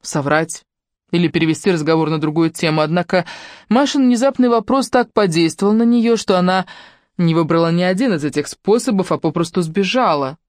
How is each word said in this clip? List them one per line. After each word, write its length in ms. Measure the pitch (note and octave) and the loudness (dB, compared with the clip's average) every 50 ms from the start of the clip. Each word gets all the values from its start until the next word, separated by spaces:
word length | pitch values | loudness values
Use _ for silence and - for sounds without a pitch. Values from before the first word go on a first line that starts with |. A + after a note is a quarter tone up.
соврать 600 | _ - - D#3+ C3+ C#3 D3 D#3 E3 D#3+ - - _ _ _ _ _ _ _ _ _ _ | _ -6 -6 -4 -2 0 0 -2 -2 -4 -10 -16 _ _ _ _ _ _ _ _ _ _
или 160 | - F3 F3 D#3+ | -2 0 0 0
перевести 420 | - E3 D#3+ D#3+ D#3 - - G#3 | 0 0 0 0 -2 0 0 0
разговор 400 | F3+ D#3+ D3+ D3 D#3+ D#3+ D#3+ D3+ | 0 0 2 0 2 2 2 0
на 100 | D#3+ D#3 | -2 -2
другую 300 | D#3 D#3 D3+ E3 E3 E3 | -2 -2 0 0 0 0
тему, 320 | D#3+ - - D#3+ D#3 D#3 | -2 -2 -2 -2 0 0
однако 460 | D3+ D3+ E3 F3+ F3 _ - F#3 E3+ - - - - - - - - _ | 0 0 0 -2 -2 _ -2 -2 -2 -4 -12 -20 -20 -20 -20 -20 -6 _
Машин 380 | G#3 B3 D4 C4+ - D4 C4+ | 0 2 2 0 0 0 2
внезапный 440 | B3 B3 A3 B3 C#4 C4+ - B3 B3 | 2 2 2 2 0 2 2 2 2
вопрос 400 | A#3 A3+ G#3+ - B3 C4+ B3 - | 2 0 0 0 -2 -2 -2 0
так 240 | - B3+ A#3 A3+ _ | 0 0 0 2 _
подействовал 600 | A3 G#3 F#3+ D#3 E3 E3+ D#3+ D#3+ - G3 G3+ G#3 | 0 0 2 2 2 0 0 0 0 0 2 2
на 100 | A3 A#3 | 2 2
неё, 340 | A#3 A#3+ A#3+ A3 A#3 A#3 G#3+ | 2 2 2 2 2 0 0
что 220 | - - G3 F3+ | 0 0 2 2
она 260 | F3+ F3+ F#3 F#3+ F3+ - - - - - _ _ _ _ _ - | 2 2 0 0 -2 -6 -12 -20 -20 -20 _ _ _ _ _ -2
не 180 | F3 E3 D#3+ | 0 0 2
выбрала 360 | E3 E3+ D3 E3 E3 E3 E3 | 2 0 0 0 0 2 2
ни 120 | E3 F3 F3+ | 0 0 0
один 300 | F3+ F#3 F#3 C4 C4 G3 | 0 0 0 0 0 0
из 120 | D3+ C#3 | -2 -2
этих 220 | D3+ - D3 C#3+ - | -4 -4 -4 -6 -6
способов, 640 | - _ _ - G#3 A#3+ A#3+ - A3+ F#3+ F3 - | -10 _ _ 0 0 0 2 0 0 0 0 -2
а 80 | E3+ - | -4 -2
попросту 420 | - E3 D3 E3+ E3+ D#3+ - F#3+ | -2 -4 -2 -2 -4 -2 -2 -4
сбежала. 800 | F3 D#3+ D#3+ G3+ G3 F#3 G3 B3+ B3 G3+ D#3+ C#3+ C#3 C3 D3 _ _ | -4 -2 -2 -2 -2 0 0 0 0 0 0 0 -2 -6 -8 _ _